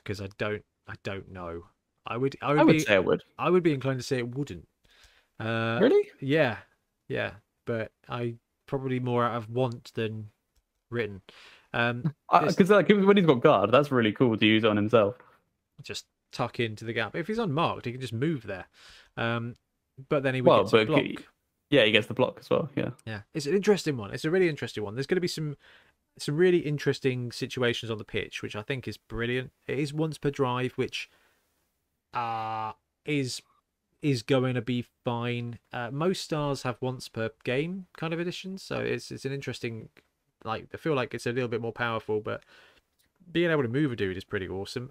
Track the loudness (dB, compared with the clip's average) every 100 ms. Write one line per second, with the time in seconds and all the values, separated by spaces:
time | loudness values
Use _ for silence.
0 | -10 -10 -10 -6 -6 -6 -10 _ -20 -14
1 | -10 -10 -12 -12 -10 -12 -14 _ _ _
2 | -8 -2 -2 -2 0 6 6 6 6 4
3 | 4 0 -2 -4 0 2 2 0 -2 -4
4 | -4 -4 -4 -6 -8 -10 -14 _ _ _
5 | _ _ _ -8 -4 -2 -2 2 4 4
6 | 2 -6 0 2 2 0 -12 _ _ _
7 | -8 -6 -6 -8 _ _ -6 -6 -6 _
8 | -10 -6 -6 -8 _ _ -8 -6 -2 -2
9 | 0 2 0 -2 -4 -2 -2 -2 -10 -6
10 | -4 -6 -12 _ _ _ _ _ _ -6
11 | -4 -8 -18 -20 -20 -20 _ -2 0 0
12 | -4 -6 4 4 6 4 6 6 6 6
13 | 6 6 4 4 6 6 6 4 4 2
14 | 2 4 2 4 4 6 4 4 4 6
15 | 4 0 -18 _ _ _ _ -20 -14 -14
16 | -14 _ _ -6 -4 -2 -4 -4 -6 -4
17 | -4 -4 -4 -2 0 0 -2 -2 -8 -8
18 | -6 -2 -2 -2 -6 -12 -12 _ -20 -20
19 | _ -6 -2 -2 -6 -12 _ _ _ -20
20 | -2 0 0 4 6 6 6 4 6 2
21 | 2 -6 -14 _ _ _ _ 6 8 6
22 | 2 0 0 -2 0 0 0 -4 -4 -6
23 | -12 -12 -10 -8 -2 2 4 2 0 -4
24 | -6 -4 0 2 2 0 -6 -6 -6 -6
25 | -2 0 0 -4 -6 -8 -16 -20 _ _
26 | _ -10 -4 4 4 4 2 0 -2 0
27 | -2 -2 -6 -8 -8 0 0 0 -6 -8
28 | -4 -6 -6 -8 -10 -8 -6 -6 -6 -10
29 | _ -6 -2 -2 -6 _ -6 -4 -2 -2
30 | -4 -2 -4 0 0 0 -2 -2 -4 -6
31 | -12 _ _ _ _ _ _ _ _ _
32 | _ -6 -4 -4 -6 -6 -8 -10 _ _
33 | -4 -2 -2 -8 -14 _ _ _ _ _
34 | -2 -2 2 2 2 -2 -2 -4 -6 _
35 | -6 -4 -4 -6 -8 -12 _ -10 -8 -2
36 | -2 -2 -4 -2 -2 -2 -4 -4 -6 -6
37 | -10 -6 -6 -6 -4 -2 -2 -8 -12 -8
38 | -6 -4 -6 -8 -12 -12 -8 -6 -4 -4
39 | -6 -10 -8 -8 -8 -8 -8 -10 -14 -20
40 | _ _ _ _ -8 -8 -8 -6 -2 -2
41 | -2 -4 -4 -2 -2 -2 -4 -4 -4 -4
42 | -2 -4 -4 -8 -12 -20 -20 _ _ _
43 | _ _ -6 -2 2 2 0 0 0 0
44 | -2 -4 -6 -6 -4 -6 -8 -10 -10